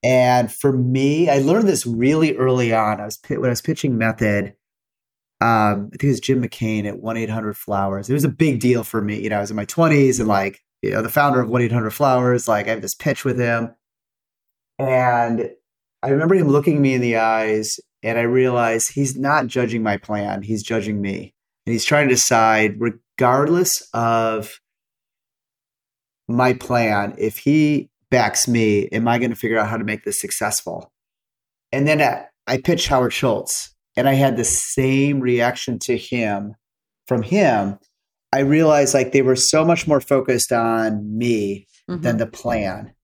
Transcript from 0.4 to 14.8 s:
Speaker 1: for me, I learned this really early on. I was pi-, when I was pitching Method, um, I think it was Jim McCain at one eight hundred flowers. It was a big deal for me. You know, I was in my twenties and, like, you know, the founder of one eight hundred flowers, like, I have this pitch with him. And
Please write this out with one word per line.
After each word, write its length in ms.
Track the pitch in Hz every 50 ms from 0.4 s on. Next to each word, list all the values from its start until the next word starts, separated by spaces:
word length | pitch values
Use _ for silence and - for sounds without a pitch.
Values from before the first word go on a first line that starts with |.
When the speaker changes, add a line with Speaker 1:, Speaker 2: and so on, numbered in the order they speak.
| 120 110 -
Speaker 1:
for 180 | - - 143
me, 600 | 131 127 123 123 127 131 135 139 147 156 175 170
I 80 | 143 139
learned 280 | 135 143 170 214 226
this 200 | 196 170 - -
really 500 | 120 117 113 120 135 151 156 160 151 131
early 380 | - 131 131 127 127 123 117 113
on. 260 | 110 110 107 107 101
I 60 | 104
was 100 | 107 107
pi-, 220 | - _ - 139 120
when 100 | - 127
I 40 | 120
was 100 | - -
pitching 340 | - 160 - - 143 127
Method, 580 | 113 113 113 113 - 113 107 101 101 101 95 - _ _ _ _ _ _ _ _ _ _ _ _ _ _ _ _ _
um, 480 | - 117 117 110 107 107 104 98 101 107 -
I 20 |
think 80 | - -
it 40 | 143
was 120 | 131 110
Jim 220 | - - 135 131 120
McCain 420 | 113 - - 117 110 110 107 104
at 160 | 104 98 -
one 160 | 98 110 113
eight 140 | 117 113 107
hundred 260 | 110 113 107 107 101
flowers. 540 | - - - 104 98 98 98 98 98 98 107
It 40 | 131
was 100 | 147 139
a 40 | 139
big 320 | - - 160 156 135 113
deal 240 | 104 123 123 117 110
for 160 | - - 113
me. 180 | 101 104 104 104
You 120 | 98 107
know, 80 | 107 104
I 20 |
was 100 | 101 101
in 60 | 107
my 80 | 107 104
twenties 560 | - - - 165 160 156 143 139 131 123 120
and, 80 | 113 107
like, 320 | 104 98 95 98 95 _ _ _ _ _ -
you 80 | 101
know, 100 | 98 104
the 80 | 110 -
founder 320 | - 151 143 143 131 127
of 80 | 120 107
one 140 | 117 123 120
eight 100 | 110 113
hundred 200 | 120 110 107 -
flowers, 540 | - 151 135 127 127 123 123 123 123 -
like, 200 | - 110 104 101
I 60 | 107 113
have 100 | 110 101
this 120 | 98 -
pitch 300 | _ - 151 135 - -
with 140 | 139 123 123
him. 360 | 123 117 117 117 117 - - _ _ _ _ _ _ _ _ _ _ _ _ _ _ _ _ _ _ _ _
And 720 | _